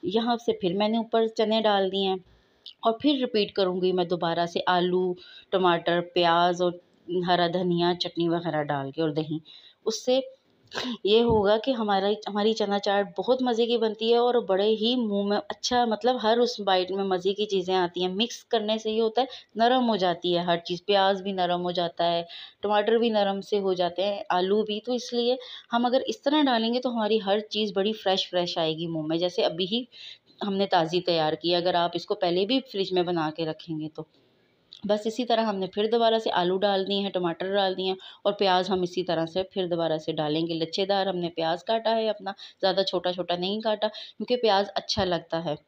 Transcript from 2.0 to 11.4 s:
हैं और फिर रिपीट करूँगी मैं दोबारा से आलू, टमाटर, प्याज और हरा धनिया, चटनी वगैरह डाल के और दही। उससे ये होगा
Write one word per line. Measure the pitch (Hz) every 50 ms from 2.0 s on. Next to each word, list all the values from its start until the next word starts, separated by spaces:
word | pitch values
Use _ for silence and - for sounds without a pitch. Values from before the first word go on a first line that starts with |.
| 196 190
हैं | 185 185 - _ _ _ _ _ _ _ _ - - _
और | - 226 220 226
फिर | - 285 302 262
रिपीट | 254 247 - 214 202 -
करूँगी | - - 196 185 180 190 180 185
मैं | 185 185 180 175
दोबारा | 180 170 180 170 165 170 170 170
से | - 196 - -
आलू, | 180 180 175 180 180 185 185 185 180 180 - - - - - _
टमाटर, | - 190 185 180 170 170 170 180 170 175 175 175
प्याज | - 180 175 170 165 170 175 180 180 175
और | 180 180 175 175 _ _ _ _ _ - 170 185 175
हरा | 175 175 175 175 170
धनिया, | 170 180 185 180 175 170 175 175 180
चटनी | 175 - 175 - 165 170 170
वगैरह | 165 170 170 175 151 151 147
डाल | 147 147 139 135 135
के | 139 156
और | 165 160
दही। | 151 156 151 147 156 160 - - - - - - _ _ _
उससे | - 220 - - - 508 - - - - _ _ _ _ _ _ _ - - - 254 240 - _
ये | 190 208 226
होगा | 240 240 226 220